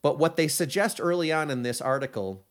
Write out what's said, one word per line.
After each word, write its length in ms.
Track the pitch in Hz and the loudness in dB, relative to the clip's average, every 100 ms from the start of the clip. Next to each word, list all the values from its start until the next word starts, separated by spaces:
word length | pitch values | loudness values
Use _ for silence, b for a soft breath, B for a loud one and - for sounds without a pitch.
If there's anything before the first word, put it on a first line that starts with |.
But 160 | 147 147 | 2 2
what 200 | 160 165 | 2 2
they 100 | 156 | 0
suggest 540 | - 165 180 202 - | 0 0 0 0 0
early 300 | 170 175 160 | 0 0 2
on 180 | 156 151 | 0 0
in 140 | 127 | -2
this 180 | 123 120 | -2 -2
article 640 | 131 135 135 110 95 95 _ | 0 0 -2 -4 -6 -6 _